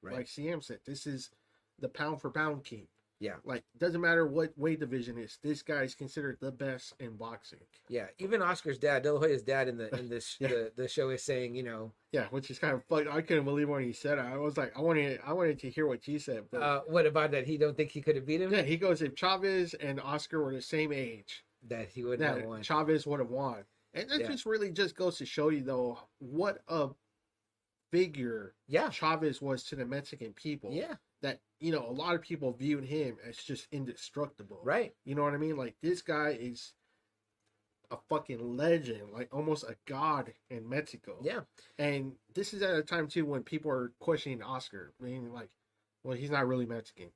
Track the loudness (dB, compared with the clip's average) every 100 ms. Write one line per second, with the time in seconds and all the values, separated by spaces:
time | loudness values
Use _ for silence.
0 | -8 -8 -8 -6 -4 -4 -6 -14 -10 -10
1 | -6 -8 -8 _ _ _ _ _ -8 -4
2 | -4 -2 -4 0 0 0 -8 -16 -16 _
3 | _ _ -8 -8 -6 -8 -8 0 0 4
4 | 6 6 6 4 0 0 0 0 -2 -2
5 | -4 -8 -10 -8 -4 -4 -2 0 0 -4
6 | -8 -4 -4 -4 -6 -4 -4 -6 -10 -12
7 | -12 -10 -10 -10 -16 -20 -20 _ _ -4
8 | -4 -6 0 2 4 2 0 2 4 4
9 | 4 4 4 4 2 2 2 0 -4 -4
10 | -4 -6 -6 -2 2 2 0 -2 -4 0
11 | 0 0 0 0 0 -4 -4 -6 -8 -12
12 | _ -2 0 -2 -6 -2 0 0 2 2
13 | 2 0 2 2 4 2 2 2 0 -2
14 | 0 0 0 -2 -2 0 -2 0 4 4
15 | 4 0 -2 2 4 2 -2 0 2 0
16 | -2 -4 -2 -4 -4 0 2 2 4 6
17 | 6 6 4 2 0 4 4 4 0 0
18 | 2 2 4 2 4 4 4 4 4 4
19 | 2 0 2 4 4 2 2 -2 -4 -2
20 | -2 -4 -2 0 0 -2 -2 0 2 0
21 | -4 -6 -12 -16 _ _ -8 -6 -6 -6
22 | -2 2 2 2 -4 -6 0 2 4 4
23 | 4 0 0 0 -2 -4 -10 _ _ -8
24 | -2 0 0 -2 0 0 0 2 0 2
25 | 0 0 -6 2 2 2 0 0 0 -4
26 | -12 _ -8 0 0 -2 -2 0 0 -2
27 | _ _ _ _ _ _ _ _ _ 2
28 | 2 2 -4 -4 -8 -16 _ 2 2 0
29 | 0 2 2 0 -2 -2 -4 -6 -4 -4
30 | -6 -10 -12 -8 -8 -6 -4 -4 -4 -8
31 | _ _ -6 -6 _ _ 0 0 0 -4
32 | 0 0 0 -2 -2 0 0 0 0 0
33 | 0 -2 -12 -14 -8 -8 -6 -4 -4 -6
34 | -8 -4 -4 -6 -16 -8 0 0 0 -6
35 | -6 0 2 2 0 -2 -4 -4 -2 -2
36 | 0 0 2 0 -4 -8 -14 _ _ _
37 | _ _ _ _ _ _ _ _ _ -14
38 | _ -2 -2 -6 -4 0 4 4 2 -6
39 | -8 -10 -6 -4 0 0 -2 -12 -8 -2
40 | 2 2 -2 -10 _ -10 -4 -4 -4 -10
41 | -14 -8 -4 -6 -8 _ -20 -2 0 0
42 | -2 -10 _ -4 -4 0 2 2 2 0
43 | 0 0 2 0 -2 -4 0 0 0 -4
44 | 0 0 0 -6 -4 -6 -6 -12 -16 _
45 | -8 -8 -8 -10 -14 _ _ _ _ _
46 | -8 -6 0 2 4 2 0 -4 -8 -16
47 | -18